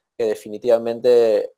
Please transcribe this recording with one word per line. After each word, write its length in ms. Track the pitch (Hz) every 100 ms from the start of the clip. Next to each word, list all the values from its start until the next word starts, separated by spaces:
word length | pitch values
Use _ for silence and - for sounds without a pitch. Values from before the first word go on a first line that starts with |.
| _ _
que 60 |
definitivamente 1300 | 113 104 110 104 120 117 117 117 123 123 113 104 -